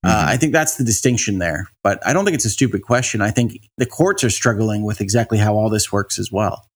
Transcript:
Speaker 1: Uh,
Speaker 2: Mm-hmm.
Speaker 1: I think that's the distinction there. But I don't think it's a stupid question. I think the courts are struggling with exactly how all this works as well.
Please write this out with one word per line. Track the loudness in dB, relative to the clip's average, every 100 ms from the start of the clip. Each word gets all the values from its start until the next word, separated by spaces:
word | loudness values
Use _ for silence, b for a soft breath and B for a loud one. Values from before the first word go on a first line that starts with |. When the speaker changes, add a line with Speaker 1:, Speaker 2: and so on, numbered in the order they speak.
Speaker 1:
Uh, | 2 2
Speaker 2:
Mm-hmm. | 2
Speaker 1:
I | 0
think | 2
that's | 2 0 -2
the | -2
distinction | 0 0 0 -2 -2
there. | -2 -4 -8 _
But | -2 0 0
I |
don't | 0
think | 2 0
it's | -2
a |
stupid | 0 0 0
question. | 0 0 0 -2
I | 0
think | 0 -2 -4 _ -6
the | -6
courts | 2 2 2
are | 0
struggling | 0 0 0 0 0
with | -2 -4
exactly | 0 0 2 2
how | 2 2
all | 2
this | 0 0
works | -2 -4 -6
as | -4
well. | -2 -2 -4 _